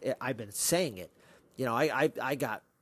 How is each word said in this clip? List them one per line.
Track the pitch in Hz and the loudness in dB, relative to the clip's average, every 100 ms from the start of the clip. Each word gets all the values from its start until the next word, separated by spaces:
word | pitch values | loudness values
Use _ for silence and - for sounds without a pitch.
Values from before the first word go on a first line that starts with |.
it, | - - | -4 -2
I've | 127 120 | -4 -4
been | 104 | -6
saying | - - 170 170 95 | -4 2 2 2 -4
it. | 87 _ - - _ - | -14 _ -20 -20 _ -4
You | 127 | 0
know, | |
I, | 113 151 127 | 4 4 4
I, | 147 117 | 2 2
I | 123 139 | -4 -2
got | 127 107 - _ | -2 -4 -8 _